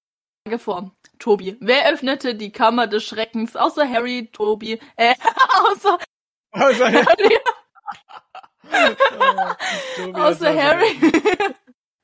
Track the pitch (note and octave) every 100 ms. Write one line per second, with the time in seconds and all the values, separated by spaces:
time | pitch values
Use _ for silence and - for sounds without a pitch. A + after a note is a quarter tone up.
0 | - _ _ _ - A#3 A#3 F3+ F#3 -
1 | _ _ - G#3 F#3 G3+ G3 B3+ D4 D4+
2 | B3+ C4+ C4+ A3 G#3 - A3+ A#3+ A3+ G#3
3 | - G#3+ A3+ A3+ A3 - E4 D4+ D4 A#3
4 | B3 B3 A3+ - G#3+ G#3+ G#3+ A3+ - -
5 | A#3 B3+ - A#4 B4+ G4 G#4 G4+ G4 F4+
6 | - _ _ _ _ G#3 C#4 A3+ B3 A3
7 | - F4+ G4+ A4+ C5 - _ _ - -
8 | _ - - - - _ - - D5+ -
9 | C5 - C5 - - - F#5+ E5 C5+ -
10 | F#4 - D4+ - D#4+ D4+ C#4+ E4+ A4 C#4
11 | D#4+ - - F4+ G4+ B3+ _ _ _ _